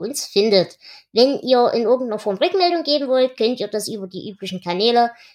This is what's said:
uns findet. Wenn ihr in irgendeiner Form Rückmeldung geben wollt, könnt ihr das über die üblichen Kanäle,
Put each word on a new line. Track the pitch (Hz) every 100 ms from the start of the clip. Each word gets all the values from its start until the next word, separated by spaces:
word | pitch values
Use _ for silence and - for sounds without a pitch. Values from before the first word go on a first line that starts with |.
uns | 202 285 -
findet. | - 214 202 165 - - - _
Wenn | 202 254 285
ihr | 247 254 240
in | 226
irgendeiner | 220 247 254 214
Form | 208 196
Rückmeldung | 330 381 359 349
geben | 294 294 277
wollt, | 262 254 254
könnt | 226 254
ihr | 208
das | 214 208
über | 214 190
die | 185 -
üblichen | 196 190 185
Kanäle, | 175 175 226 240 233 233 -